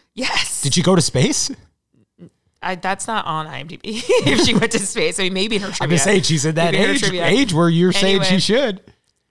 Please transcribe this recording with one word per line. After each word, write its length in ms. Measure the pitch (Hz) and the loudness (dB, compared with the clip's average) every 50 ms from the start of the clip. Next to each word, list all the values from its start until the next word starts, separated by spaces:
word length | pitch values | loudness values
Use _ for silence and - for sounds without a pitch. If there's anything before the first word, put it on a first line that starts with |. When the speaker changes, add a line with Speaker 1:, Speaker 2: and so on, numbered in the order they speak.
| _ _ - | _ _ -10
Speaker 1:
Yes. 480 | - 254 - - - - - - - | -8 -6 -4 -2 -4 -4 -4 -4 -4
Speaker 2:
Did 120 | - 139 - | -2 0 0
she 80 | 185 | 2
go 120 | - 180 190 | 2 4 4
to 60 | 175 | 2
space? 480 | - - - 127 156 254 - - - - 269 - - _ _ _ _ _ _ _ _ _ _ - 175 - _ _ _ _ _ - | 2 0 0 0 0 0 0 -2 -4 -6 -8 -12 -18 _ _ _ _ _ _ _ _ _ _ -20 -20 -20 _ _ _ _ _ -10
Speaker 1:
I, 140 | - 180 185 | -8 -8 -6
that's 320 | 170 - 185 196 196 - | -4 -4 -4 -4 -4 -4
not 180 | - 220 208 - | -6 -6 -6 -4
on 200 | - 156 156 156 | -4 -6 -6 -6
I 140 | 156 151 131 | -8 -10 -14
M 80 | 139 165 | -14 -14
D 80 | - | -16
B 260 | - - - 208 233 - | -14 -10 -10 -8 -6 0
<laughs> 40 | - | 0
if 360 | 480 466 - - 269 240 320 | 2 2 4 2 4 4 4
she 100 | 247 226 | 4 4
went 180 | 196 226 214 | 2 2 0
to 60 | 226 - | 0 -2
space. 400 | - - - 233 156 170 175 - | -4 -4 -4 -2 -2 -2 0 -2
I 40 | 190 | -2
mean, 100 | 180 190 | -2 -2
maybe 220 | 185 196 220 226 | -2 -2 -2 -2
in 60 | 190 | -4
her 60 | 202 - | -4 -6
Speaker 2:
I'm 60 | - | -6
Speaker 1:
trivia. 200 | - - 147 175 | -4 -2 0 0
Speaker 2:
just 100 | 156 - | 2 2
saying 180 | 190 208 190 | 2 2 2
she's 220 | - - 165 151 135 | 2 2 0 0 0
in 120 | 160 156 | 0 0
that 160 | 165 170 170 | 0 0 2
Speaker 1:
Maybe 60 | - - | 2 2
in 60 | 208 285 | 2 2
her 60 | 285 | 0
Speaker 2:
age, 60 | - | 0
Speaker 1:
trivia. 260 | - 190 185 175 170 | 0 -2 -2 0 0
Speaker 2:
age 260 | 165 185 262 277 - 165 | 2 2 2 2 2 2
where 140 | 156 170 175 | 2 2 4
you're 240 | 165 170 180 185 | 4 4 2 2
saying 300 | 180 196 190 190 196 190 | 2 2 2 2 2 2
she 40 | 190 185 | 2 2
Speaker 1:
Anyway. 120 | 190 190 | 2 2
Speaker 2:
should. 400 | - - 208 262 294 226 190 - - - - _ _ _ _ _ _ - | 2 2 2 0 0 -2 -4 -6 -12 -20 -20 _ _ _ _ _ _ -8